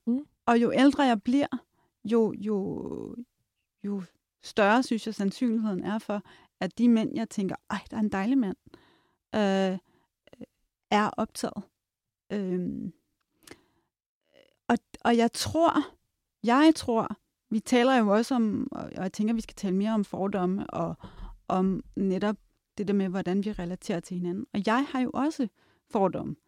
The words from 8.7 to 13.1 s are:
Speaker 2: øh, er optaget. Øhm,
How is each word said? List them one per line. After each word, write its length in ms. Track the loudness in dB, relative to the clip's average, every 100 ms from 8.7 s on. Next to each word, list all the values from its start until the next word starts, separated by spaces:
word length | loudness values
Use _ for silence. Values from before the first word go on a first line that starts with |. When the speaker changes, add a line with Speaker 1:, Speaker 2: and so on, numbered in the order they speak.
| -20 _ _ _ _ _ 0
Speaker 2:
øh, 420 | 2 2 0 -2 -8 _ _ _ _ -20 -20 _ _ _ -2
er 180 | 2 2 0
optaget. 460 | -6 -4 -8 -8 -14 _ _ _ _ _ -8
Øhm, 600 | -6 -4 -4 -4 -6 -10 -12 _